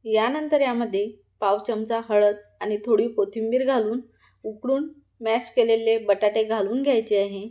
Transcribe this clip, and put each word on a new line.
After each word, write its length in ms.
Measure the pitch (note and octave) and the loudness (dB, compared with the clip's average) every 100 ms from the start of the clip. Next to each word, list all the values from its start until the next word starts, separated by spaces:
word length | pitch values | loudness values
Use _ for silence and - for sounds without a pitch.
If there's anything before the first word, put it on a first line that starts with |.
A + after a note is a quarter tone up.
यानंतर 560 | A3+ A3 A#3+ D4+ D4+ D4 | 2 2 2 -2 0 2
यामध्ये 460 | C4+ A#3 A3+ F#3+ G#3+ - _ _ | 2 0 -2 -2 -4 -8 _ _
पाव 180 | G3+ G#3 | 0 0
चमचा 420 | G#3 G#3+ A3 A3+ A3+ | -2 -6 -2 -4 2
हळद 280 | G#3 G#3 G#3 - _ | 4 4 2 -12 _
आणि 160 | G#3 G#3 A#3+ | -4 -4 0
थोडी 220 | A3 A#3 | 2 2
कोथिंबीर 560 | A3 G3+ A3+ A3 B3+ | -2 -2 -2 -2 0
घालून 360 | C4 B3+ G#3+ B3 - _ _ _ | 2 0 0 -4 -8 _ _ _
उकडून 440 | A3 G#3+ B3 C4+ D#4 - _ _ | -14 -8 -2 -2 -4 -12 _ _
मॅश 300 | A3 A#3 B3 - | -2 -2 0 0
केलेले 400 | A#3 A3+ A3+ A3+ | 2 2 2 0
बटाटे 460 | G#3 G3 G#3 G#3+ | 0 2 2 2
घालून 380 | A3 A3 G3 B3 | 0 -2 -2 0
घ्यायचे 360 | C#4 A#3+ A3+ G3+ | 0 0 2 0
आहे. 300 | G3+ G3 A3 | 0 -4 -12